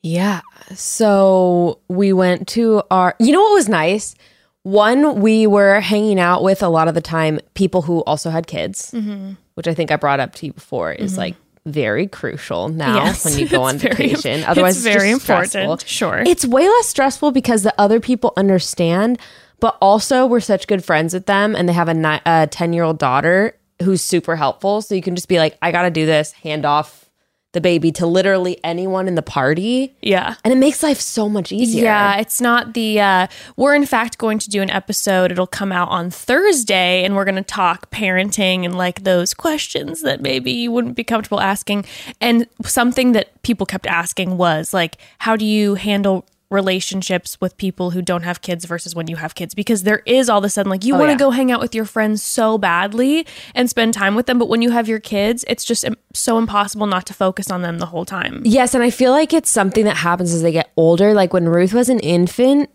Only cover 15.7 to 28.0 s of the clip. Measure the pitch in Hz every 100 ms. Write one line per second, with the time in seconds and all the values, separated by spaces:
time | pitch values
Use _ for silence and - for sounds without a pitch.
15.7 | 165 - - 190 - 247 349 254 262 349
16.7 | 480 440 - 269 - 294 269 240 226 202
17.7 | - 202 226 226 247 240 - 196 190 -
18.7 | - 170 175 220 247 - - _ _ 226
19.7 | - 196 214 - 254 254 240 208 190 -
20.7 | 202 - 156 165 180 190 196 208 220 175
21.7 | 170 165 160 160 151 - 165 156 - 170
22.7 | 170 165 160 139 131 156 180 220 - _
23.7 | _ 180 185 - 180 165 165 143 - 196
24.7 | 208 208 196 175 180 - 180 156 - 170
25.7 | 170 180 160 156 156 151 - 160 151 147
26.7 | 147 151 - _ _ _ _ _ - 175
27.7 | 170 165 156